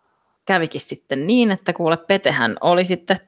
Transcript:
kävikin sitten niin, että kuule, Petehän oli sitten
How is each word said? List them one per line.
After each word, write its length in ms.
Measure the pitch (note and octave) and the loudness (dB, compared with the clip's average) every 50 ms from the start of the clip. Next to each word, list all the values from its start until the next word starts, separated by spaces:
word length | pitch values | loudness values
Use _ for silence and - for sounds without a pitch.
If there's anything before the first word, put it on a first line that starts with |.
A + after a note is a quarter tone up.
| _ _ _ _ _ _ _ _ _ | _ _ _ _ _ _ _ _ _
kävikin 340 | - F#3+ F3 D#3+ D#3 - C3+ | -2 0 0 0 -2 -6 -10
sitten 460 | - - D#3 - _ _ C#3 C3+ D3 | -10 -10 -12 -14 _ _ -6 -4 -2
niin, 240 | F3+ A#3+ B3 A#3+ G#3+ | 0 2 2 2 2
että 220 | F#3+ F#3 - - E3 | 0 -2 -4 -6 -6
kuule, 240 | - E3+ D#3+ E3 | -2 0 0 0
Petehän 600 | E3 - - G3 G3 - C3+ - - A#2+ A2 - - | -2 0 -2 -2 0 2 0 0 0 0 -2 -2 0
oli 240 | - D#3+ F3 F3+ F#3 | 2 2 4 4 2
sitten 340 | F3+ F#3 F3 - - F#3+ F#3 - | 0 -2 -4 -2 -2 -4 -4 -2